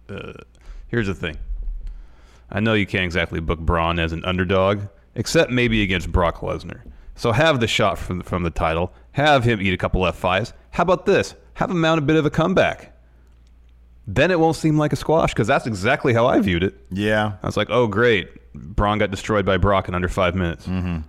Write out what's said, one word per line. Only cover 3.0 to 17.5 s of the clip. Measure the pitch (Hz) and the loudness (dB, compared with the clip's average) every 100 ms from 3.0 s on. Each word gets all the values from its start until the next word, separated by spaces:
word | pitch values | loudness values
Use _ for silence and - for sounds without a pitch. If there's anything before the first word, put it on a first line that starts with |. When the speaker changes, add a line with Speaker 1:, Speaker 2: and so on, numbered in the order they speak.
Speaker 1:
exactly | 90 87 82 87 | -2 -2 -2 -4
book | 80 82 | -4 -4
Braun | 82 85 82 85 | 0 0 0 0
as | 82 | -2
an | 82 | -2
underdog, | 92 90 92 95 95 104 104 - _ - | -4 -2 2 2 2 0 -4 -14 _ -8
except | - 160 - | -2 0 2
maybe | 123 120 110 | 2 0 2
against | 101 92 85 | 0 0 0
Brock | 92 85 - | 0 0 -2
Lesnar. | 92 82 82 - - - - - | -6 -8 -10 -16 -18 -20 -20 -6
So | 117 | -2
have | 113 160 139 | 2 4 4
the | 110 | 2
shot | - 107 85 | 2 0 0
from, | - 90 | -6 -8
from | - 90 | -4 -2
the | 85 | -2
title, | - 82 80 92 - - | -2 -2 0 -4 -8 -10
have | - 151 143 | 0 4 4
him | 120 110 | 4 0
eat | 98 | 0
a | 90 | 0
couple | 95 92 90 | 0 0 0
F | - | 0
fives. | 92 95 113 - - | 0 0 -2 -12 -12
How | - | -2
about | 175 180 | 0 2
this? | 202 165 98 - - | 4 2 2 -6 -18
Have | - - | -6 -2
him | 180 | 0
mount | 160 165 | 2 2
a | |
bit | 143 160 | 2 2
of | 147 | 2
a | |
comeback. | - 170 175 90 - - - _ - - - _ - - - - - - | 0 0 2 2 0 -14 -20 _ -20 -20 -20 _ -20 -20 -20 -20 -20 -6
Then | 95 170 | 0 2
it | 175 | 4
won't | 160 156 | 2 2
seem | 160 151 | 2 2
like | 147 | 2
a | 143 | -2
squash, | - 160 - | 0 2 2
'cause | - 110 | 0 0
that's | 147 135 | 0 0
exactly | 101 104 147 147 | -2 0 0 2
how | 117 123 | 2 4
I | 294 | 4
viewed | 190 85 | 2 2
it. | 95 - - | 0 -4 -10
Speaker 2:
Yeah. | 92 104 107 107 98 | -2 0 2 0 -4
Speaker 1:
I | |
was | - | -6